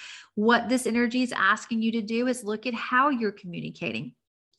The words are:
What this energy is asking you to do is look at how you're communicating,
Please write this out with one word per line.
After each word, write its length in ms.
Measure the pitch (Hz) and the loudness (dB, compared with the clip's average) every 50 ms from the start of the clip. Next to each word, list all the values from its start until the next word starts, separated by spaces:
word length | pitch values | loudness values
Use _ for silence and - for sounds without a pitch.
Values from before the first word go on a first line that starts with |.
| - - - - - - - | -18 -18 -18 -18 -18 -10 -4
What 320 | 208 208 226 240 233 233 214 | 0 4 4 4 4 4 2
this 180 | 254 247 - | 0 0 0
energy 360 | 233 220 240 240 233 233 254 254 | 2 2 2 2 2 2 0 0
is 100 | 240 - | 0 0
asking 500 | - 190 190 208 - - - 233 226 220 | 0 2 2 2 2 0 -4 -2 0 0
you 80 | 226 | 0
to 120 | 214 233 208 | 0 -2 -2
do 260 | 214 226 233 247 254 | -2 0 0 2 0
is 160 | 247 247 214 | 0 -2 -2
look 200 | 202 214 214 - | -6 -6 -4 -4
at 100 | 254 226 | -4 -4
how 340 | 226 - - 254 254 269 294 | -4 -4 0 2 4 4 4
you're 240 | 277 233 226 202 202 | 2 2 0 -2 -4
communicating, 840 | - - 175 170 170 156 156 160 - 175 - - 110 151 - - _ _ _ _ _ _ _ _ | -4 -12 -12 -10 -8 -8 -10 -8 -6 -6 -6 -4 -6 -8 -8 -12 _ _ _ _ _ _ _ _